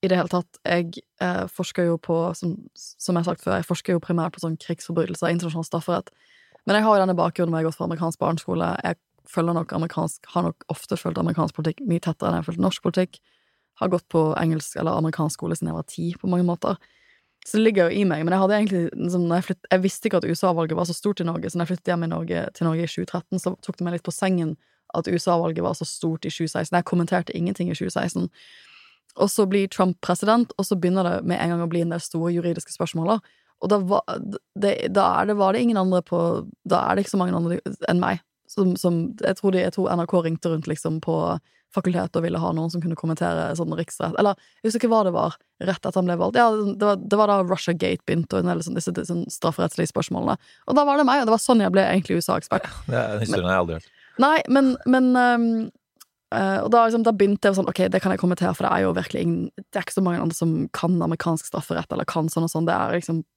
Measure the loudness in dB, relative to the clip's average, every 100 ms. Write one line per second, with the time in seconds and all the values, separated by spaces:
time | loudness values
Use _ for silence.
0 | 2 2 2 -2 -2 -8 0 0 0 -8
1 | -20 _ -2 -2 -4 -6 -6 0 0 0
2 | -2 -2 -2 -4 -6 -6 -10 -20 -20 -12
3 | -2 0 0 -2 -2 -2 -2 -4 0 -2
4 | 0 -2 -2 -4 -6 -6 -6 -10 -4 -2
5 | -2 0 0 0 -2 -4 -4 -4 -2 -4
6 | -4 _ _ _ _ _ 0 2 6 6
7 | 6 4 2 2 0 2 0 -2 -4 -2
8 | -4 -2 -2 -2 -2 -2 -2 -2 -4 -6
9 | _ _ _ -2 0 0 -2 -4 -4 -2
10 | -4 -6 -6 -2 -2 -4 -10 -10 -6 -6
11 | -4 -2 -2 0 -2 -2 -6 -4 -2 -2
12 | -2 -4 -2 -2 -4 -2 -2 0 -2 0
13 | -2 -4 _ _ _ _ _ _ -2 -2
14 | _ 0 2 2 0 0 -4 -4 -2 0
15 | -2 0 -4 -4 -6 -4 -4 -6 -8 -6
16 | -6 -4 -2 0 2 0 -2 -4 _ _
17 | _ _ _ _ -4 2 4 4 4 4
18 | 2 2 2 2 4 4 2 0 -2 -2
19 | -2 0 2 0 0 -6 0 2 2 -2
20 | 0 0 0 0 2 2 0 0 -2 -2
21 | -4 -2 -2 -4 -4 -4 -2 -4 -2 -2
22 | -2 -4 -4 -4 -4 -2 -2 0 -4 -4
23 | -6 -6 -4 -4 -4 -6 -10 -6 -4 -4
24 | -6 -4 0 0 0 -4 _ _ _ -4
25 | -2 -2 2 0 0 -2 -2 -2 -6 -4
26 | -4 -4 -6 -6 -4 -4 0 -2 0 0
27 | 2 0 -2 -4 -4 -2 -4 -4 -4 -2
28 | -2 -2 -6 _ -20 -20 -20 -20 -20 _
29 | _ 0 0 2 2 2 0 2 0 0
30 | -2 0 4 2 2 -2 -2 0 2 2
31 | 2 0 0 0 0 0 0 0 0 -2
32 | -6 -4 0 0 0 -4 -6 -6 -4 -2
33 | 0 0 -2 _ _ _ 2 2 4 0
34 | 0 -6 -6 -10 _ -2 0 0 0 2
35 | 4 4 2 2 2 4 2 2 2 2
36 | 0 0 0 -2 -6 -14 -2 0 2 0
37 | 0 0 0 0 0 -2 -6 -8 0 0
38 | 0 -2 _ _ _ 0 0 2 0 0
39 | -2 -2 -2 0 0 2 0 0 -2 0
40 | 0 0 0 -2 -2 -2 -2 -6 -4 -4
41 | -2 -2 0 -2 _ _ _ -4 0 0
42 | -2 -2 -2 -2 -2 -2 -2 -4 -4 -4
43 | -4 -2 -2 -2 -2 -4 -4 -4 -6 -4
44 | -4 0 0 0 _ _ -4 0 2 4
45 | 2 2 -2 -4 _ _ -4 -4 -2 0
46 | 0 2 0 4 4 4 -2 0 0 0
47 | 0 2 4 4 2 -2 -2 -2 0 -2
48 | -2 -2 0 0 0 -2 -4 -4 -4 -6
49 | -4 -4 -6 -2 -2 0 -2 -2 -2 -2
50 | -4 -2 -2 -4 _ _ 0 2 4 4
51 | 4 4 4 2 4 4 4 4 4 2
52 | 2 -2 0 -2 0 -2 -2 -12 -2 0
53 | 0 -2 0 0 2 2 2 -2 -10 _
54 | -20 2 4 4 4 4 4 2 2 4
55 | 6 4 4 4 2 0 -4 -10 _ _
56 | -20 _ _ -2 0 0 4 4 6 4
57 | 2 4 4 4 4 2 0 2 2 2
58 | 0 2 0 2 0 0 0 2 2 0
59 | -2 -2 0 -2 -4 -10 -8 -8 -4 -2
60 | 0 0 -2 0 0 0 -2 -2 0 2
61 | 2 -2 0 -2 -4 -8 -4 -6 -4 -6
62 | -4 -2 -2 0 -2 0 0 0 0 -2
63 | -2 -4 -4